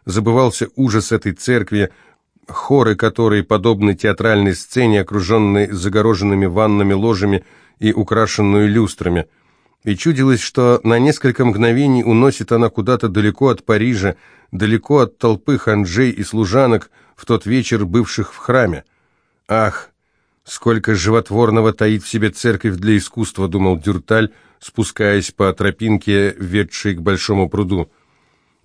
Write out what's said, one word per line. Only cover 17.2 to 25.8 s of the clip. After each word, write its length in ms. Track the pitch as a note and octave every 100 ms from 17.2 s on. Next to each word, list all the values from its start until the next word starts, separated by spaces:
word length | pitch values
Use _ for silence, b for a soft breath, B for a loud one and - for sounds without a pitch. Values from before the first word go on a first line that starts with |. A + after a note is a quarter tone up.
| -
тот 200 | A2+ G2+
вечер 380 | B2+ A2+ A2+
бывших 480 | F#2+ G#2+ G#2+ - G2
в 40 | -
храме. 460 | - B2+ G#2+ D#2+ - _ _ _ _ _ -
"Ах, 440 | A2 G#2+ - - _ _ _ _ _
сколько 500 | - - A#2+ A2+ -
животворного 800 | G#2 F2 A2+ - G#2 A#2 A2+ A2
таит 300 | G#2+ G#2+ G#2+
в 60 | -
себе 220 | A2 G#2
церковь 460 | - A#2+ G2+ A2+ F#2
для 200 | G#2 G#2+
искусства", 500 | - - G#2+ - F#2+
думал 320 | G2 F#2+ F2
Дюрталь, 520 | G2+ F2+ - A2 A2 b b b
спускаясь 720 | - - G#2+ - G#2 G2+ -
по 220 | - G2
тропинке, 840 | F2+ G2+ -